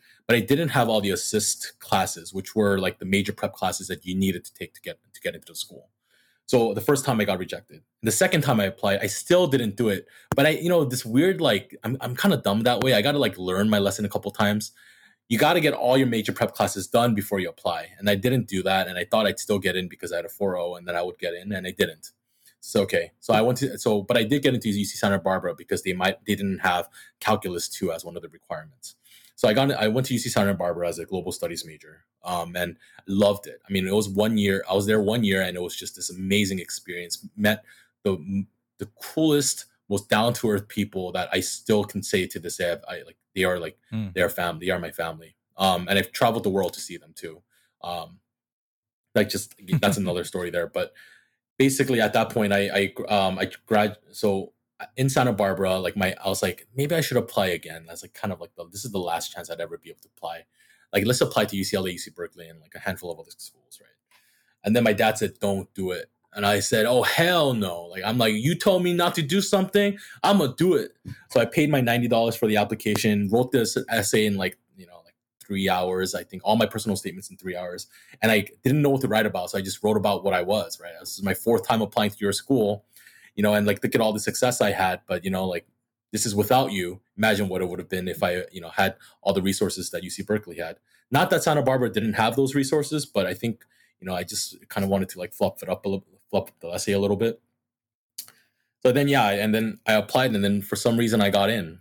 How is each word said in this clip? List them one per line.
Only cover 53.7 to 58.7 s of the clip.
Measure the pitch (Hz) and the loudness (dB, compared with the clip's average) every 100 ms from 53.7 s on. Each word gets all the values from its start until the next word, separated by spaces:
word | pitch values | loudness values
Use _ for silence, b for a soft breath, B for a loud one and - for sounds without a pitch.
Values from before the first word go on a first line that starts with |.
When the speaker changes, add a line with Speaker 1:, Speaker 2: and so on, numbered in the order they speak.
| 107 107 - _ | 2 2 -2 _
Speaker 1:
so | - 107 95 - _ _ - - - | -2 0 0 -4 _ _ -20 -12 -2
in | 135 | 0
Santa | 139 127 | 2 2
Barbara, | 101 101 95 95 92 | 2 0 0 0 0
like, | 90 101 | -2 -2
my, | 95 - | -2 -2
I | 98 | -4
was | 95 | -2
like, | 95 - - | -2 -4 -8
"Maybe | 127 147 | -4 -2
I | 165 | 0
should | 143 123 | 0 0
apply | 117 - 95 | -2 0 -2
again." | 85 - 82 82 | -2 -8 -16 -16
That's, | 85 | -18
like, | 87 | -18
kind | - 104 | -10 -8
of | 87 | -8
like | 85 | -12
the, | - 82 | -18 -16